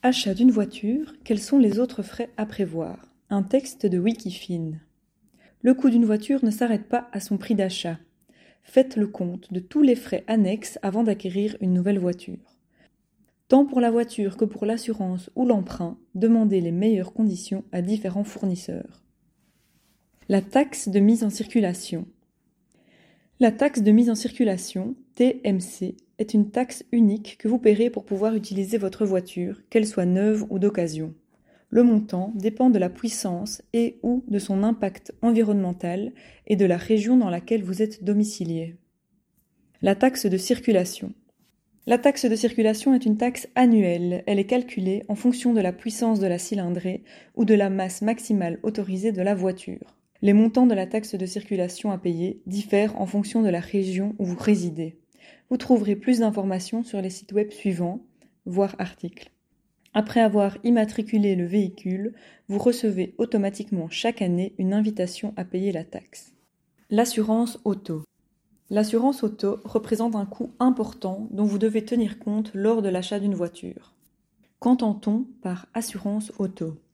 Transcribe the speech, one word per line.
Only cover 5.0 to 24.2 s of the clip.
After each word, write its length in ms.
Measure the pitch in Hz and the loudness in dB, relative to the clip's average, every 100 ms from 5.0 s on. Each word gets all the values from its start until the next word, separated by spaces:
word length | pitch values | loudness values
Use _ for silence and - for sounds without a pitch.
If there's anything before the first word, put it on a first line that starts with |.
| _ _ _ _ _ _ | _ _ _ _ _ _
Le 120 | 233 | 2
coût 160 | 262 262 | 4 4
d'une 160 | 233 233 | 4 4
voiture 400 | 214 214 277 240 | 2 0 0 0
ne 60 | |
s'arrête 360 | 214 240 214 214 | 0 0 -2 -2
pas 220 | 240 247 | -4 -4
à 80 | 202 | -10
son 180 | - 196 | -6 -6
prix 180 | - 208 | -2 -2
d'achat. 420 | 190 185 175 165 _ _ _ _ _ _ | 0 -4 -8 -8 _ _ _ _ _ _
Faites 360 | _ - 262 226 | _ 2 2 0
le 100 | 202 | -4
compte 440 | - 180 180 - | -4 -8 -8 -8
de 80 | 180 | -10
tous 220 | 180 302 | -4 2
les 140 | 285 240 | 4 4
frais 280 | - - - | 0 -8 -2
annexes 500 | 226 190 214 - - | 2 2 0 -6 -8
avant 200 | 196 196 | -4 0
d'acquérir 540 | 226 208 190 185 208 - | 0 0 -2 -2 -4 -2
une 140 | 185 | 0
nouvelle 260 | 180 180 202 | 0 2 0
voiture. 580 | 180 175 - 180 _ _ _ _ _ _ _ _ _ _ _ | 0 -4 -10 -16 _ _ _ _ _ _ _ _ _ _ _
Tant 180 | 262 285 | 4 6
pour 140 | 254 | 2
la 120 | 240 | 2
voiture 460 | 233 233 - 202 202 | 2 -2 -2 -4 0
que 80 | 214 | -2
pour 200 | - 208 | -2 -4
l'assurance 640 | 226 233 214 190 185 180 - | -4 -4 -6 -4 -6 -8 -4
ou 100 | 254 | 0
l'emprunt, 520 | 220 180 - 170 - _ | 2 0 -8 -8 -10 _
demandez 480 | 185 226 226 214 196 | -2 2 4 4 2
les 100 | 170 | 0
meilleures 420 | 170 214 208 185 | 0 2 2 -2
conditions 500 | - 220 180 - 190 - | -2 -2 -2 -6 -8 -6
à 100 | 180 | -6
différents 420 | 180 214 208 185 | -2 -2 -4 -6
fournisseurs. 800 | 202 - 196 180 - - - - _ _ _ _ _ _ _ _ _ _ _ _ _ | -6 -4 -4 -4 -6 -12 -12 -20 _ _ _ _ _ _ _ _ _ _ _ _ _
La 120 | 196 | 0
taxe 480 | 196 262 285 - - | 2 0 0 -4 -2
de 100 | 196 | 4
mise 240 | 202 226 | 4 4
en 60 | 220 | 0
circulation. 760 | 202 214 233 196 180 - 170 180 _ _ _ _ _ _ _ _ _ _ _ _ _ | -4 -2 0 0 -2 -8 -8 -10 _ _ _ _ _ _ _ _ _ _ _ _ _
La 120 | 240 | 2
taxe 320 | 220 285 269 | 4 0 2
de 80 | 208 | 6
mise 180 | 214 240 | 6 6
en 60 | |
circulation, 800 | 220 | 2